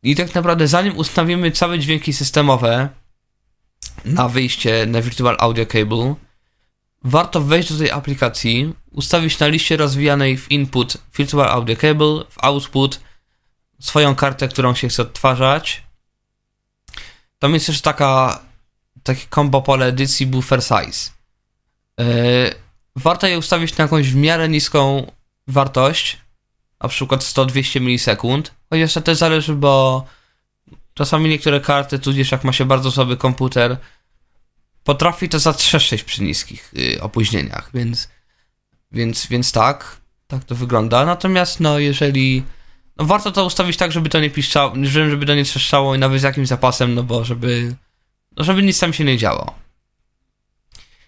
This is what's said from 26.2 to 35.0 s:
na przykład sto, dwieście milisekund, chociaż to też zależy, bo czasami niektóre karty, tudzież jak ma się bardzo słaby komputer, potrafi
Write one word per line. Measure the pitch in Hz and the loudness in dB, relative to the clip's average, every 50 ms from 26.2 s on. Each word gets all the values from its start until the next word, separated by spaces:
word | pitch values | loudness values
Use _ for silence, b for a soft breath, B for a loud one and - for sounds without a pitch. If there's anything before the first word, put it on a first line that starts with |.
| - _ _ _ _ _ _ _ _ _ _ _ | -16 _ _ _ _ _ _ _ _ _ _ _
na | - 123 | -8 -6
przykład | - - 135 131 135 135 - | -6 -6 -2 -2 -2 -2 -2
sto, | - - - 135 | -2 0 0 0
dwieście | 131 123 139 131 - - 135 | 0 0 -2 -2 -2 -2 -2
milisekund, | 127 123 123 117 - - 104 - - 120 131 143 156 - - _ _ _ | 0 0 0 0 0 0 -2 -2 0 -2 -2 -2 -4 -8 -14 _ _ _
chociaż | 165 160 165 156 - | 0 0 0 0 0
to | 165 | -2
też | 156 170 165 | 0 0 0
zależy, | 156 170 165 160 156 147 156 151 | 2 2 2 2 0 0 -2 -2
bo | 143 139 143 135 135 135 131 131 131 131 b b b b b b b b _ _ _ _ _ - - - _ _ | 2 2 4 4 4 4 2 0 -2 -6 b b b b b b b b _ _ _ _ _ -20 -20 -20 _ _
czasami | - 147 139 - 156 160 156 | -4 -2 0 0 2 2 2
niektóre | 156 143 - 156 143 143 | 0 2 0 0 0 0
karty, | 139 - 143 139 139 - - 135 | 2 2 0 0 0 -2 -6 -4
tudzież | 135 139 135 139 135 131 | -2 -2 0 0 0 0
jak | - 131 - | 0 -2 0
ma | 131 127 | -2 0
się | - 135 | 0 2
bardzo | 131 135 131 127 135 | 2 2 2 2 0
słaby | 123 135 131 123 127 | 0 0 0 0 -2
komputer, | 123 - 131 123 - 131 127 - 127 120 120 123 131 b b b b b b _ _ _ _ _ _ _ _ _ _ _ _ _ _ _ | 0 0 -2 0 0 -2 -2 2 2 2 2 0 -4 b b b b b b _ _ _ _ _ _ _ _ _ _ _ _ _ _ _
potrafi | - 143 139 | -2 0 2